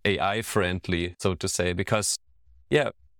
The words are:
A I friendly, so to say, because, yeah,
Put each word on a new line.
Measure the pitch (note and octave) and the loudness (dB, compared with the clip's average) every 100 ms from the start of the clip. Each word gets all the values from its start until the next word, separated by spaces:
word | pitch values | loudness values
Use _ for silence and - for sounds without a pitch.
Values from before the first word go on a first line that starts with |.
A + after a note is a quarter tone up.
A | G#2 F#2+ | 0 2
I | G2 G#2+ | 0 -2
friendly, | A2 A2 F2+ F#2 - E2+ F2 - | -2 0 2 0 -2 -2 -2 -2
so | G2 F2+ | -2 0
to | F#2+ | -4
say, | - F2+ | -2 0
because, | F2+ F#2+ G#2+ G2+ - _ _ - - - | 0 0 0 0 -4 _ _ -20 -16 0
yeah, | D3 C3 - - | 2 2 -4 -20